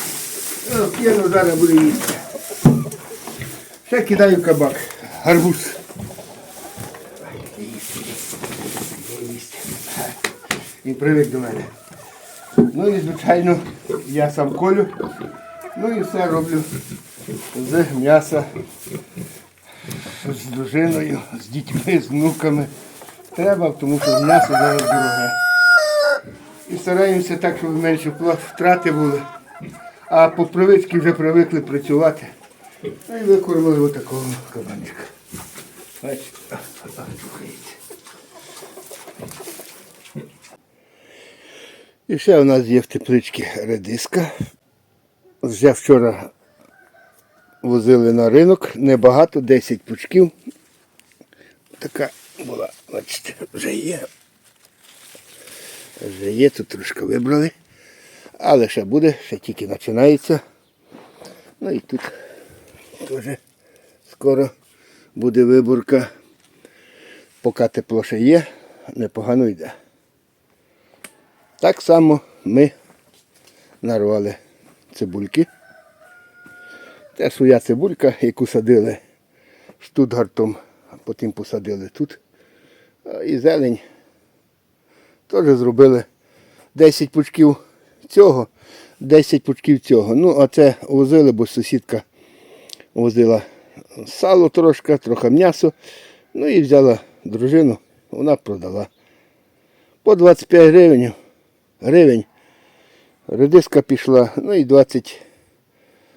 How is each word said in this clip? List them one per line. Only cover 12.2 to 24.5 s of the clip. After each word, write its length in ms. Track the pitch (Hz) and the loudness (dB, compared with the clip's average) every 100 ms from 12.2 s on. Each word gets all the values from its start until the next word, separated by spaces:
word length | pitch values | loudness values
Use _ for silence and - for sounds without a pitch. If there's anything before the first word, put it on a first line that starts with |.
| - - - - | -20 -20 -6 0
Ну 320 | - - 202 | 0 0 -2
і, 120 | 196 | -2
звичайно, 600 | 156 160 - 175 175 160 - - - - - | -6 -6 -2 0 0 -2 -4 -16 -10 -10 -8
я 240 | 143 147 | -4 -4
сам 240 | 156 139 | -2 -4
колю. 320 | - 190 202 196 - - - - - - - - - | -2 -2 0 -2 -6 -12 -12 -16 -18 -20 -20 -16 -8
Ну 200 | 220 220 | -6 -6
і 60 | |
все 240 | - 196 175 | -6 -4 -4
роблю 360 | 160 160 156 156 135 - - - - - 110 - 123 | -4 -4 -6 -6 -12 -14 -18 -20 -20 -16 -16 -14 -12
з 280 | 127 165 151 | -4 -2 -2
м'яса. 500 | 135 135 151 147 151 135 - - - - - - - - - _ _ _ - - - - - 143 | -2 2 2 2 -6 -6 -12 -18 -18 -18 -18 -18 -20 -18 -20 _ _ _ -20 -18 -16 -16 -14 -12
З 160 | 127 | -12
дружиною, 760 | 127 123 131 143 165 160 156 139 - 117 | -12 -12 -6 -2 -2 -4 -6 -8 -12 -18
з 80 | - | -14
дітьми, 520 | 139 - - - 170 | -14 -8 -8 -2 -2
з 60 | 127 | -2
внуками. 600 | 143 160 151 156 147 139 - - - - - - - | -2 -2 -2 -4 -4 -6 -12 -20 -20 -20 -20 -16 -4
Треба, 340 | 185 190 160 | -2 0 -2
тому 300 | 143 139 143 | -4 -4 -2
що 180 | 143 - | 0 0
м'ясо 320 | 147 - - | 2 2 2